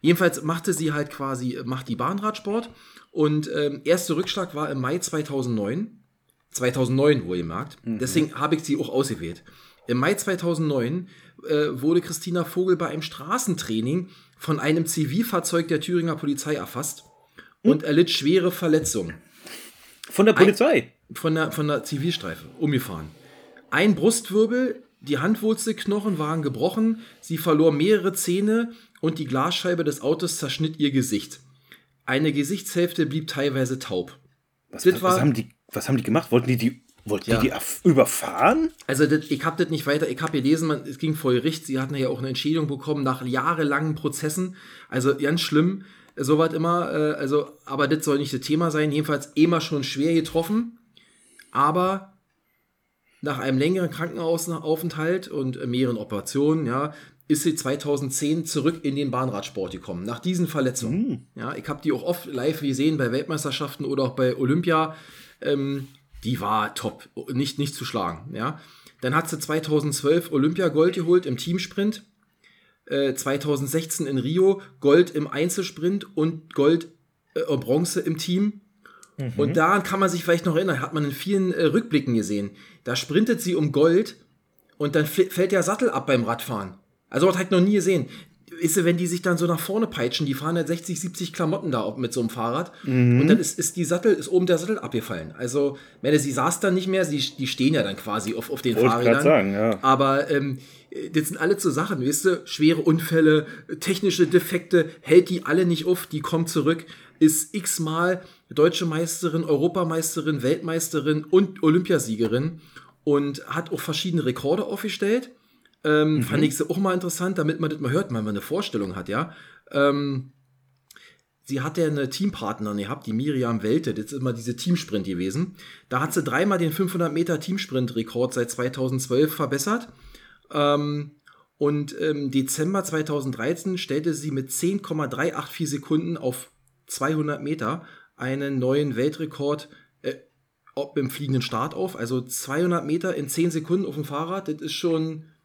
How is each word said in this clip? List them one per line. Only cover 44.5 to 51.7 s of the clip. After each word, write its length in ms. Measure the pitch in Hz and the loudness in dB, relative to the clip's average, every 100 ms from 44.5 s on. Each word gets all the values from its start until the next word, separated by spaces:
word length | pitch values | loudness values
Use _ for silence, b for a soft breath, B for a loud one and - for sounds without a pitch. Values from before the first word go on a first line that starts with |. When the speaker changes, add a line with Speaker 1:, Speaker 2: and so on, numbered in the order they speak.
| 185 B B B | -8 B B B
Speaker 1:
Also 260 | 127 127 143 | 0 2 2
ganz 240 | 143 165 | 0 0
schlimm, 440 | - 147 175 196 B B B | 2 2 2 0 B B B
soweit 380 | - 135 151 165 | -6 2 4 4
immer, 400 | 165 170 175 156 | 2 0 0 0
äh, 220 | 151 151 | 0 0
also, 340 | 151 139 147 147 - | 0 0 0 0 -12
aber 240 | - 135 143 | -8 -2 2
das 160 | 151 | 2
soll 140 | 156 139 | 2 0
nicht 160 | 135 | 0
das 60 | 131 | -4
Thema 280 | 135 151 170 | -2 0 2
sein. 220 | 151 151 | 0 0
Jedenfalls 400 | 147 151 143 - | 0 0 -2 -2
immer 280 | - 160 170 | 4 4 4
schon 200 | - 147 | 0 -4
schwer 300 | 135 135 156 | -4 -2 2
getroffen, 680 | 165 160 165 165 214 233 - _ _ b b b b _ | 2 2 -2 0 -2 -2 -10 _ _ b b b b _
aber 600 | 120 143 | 2 2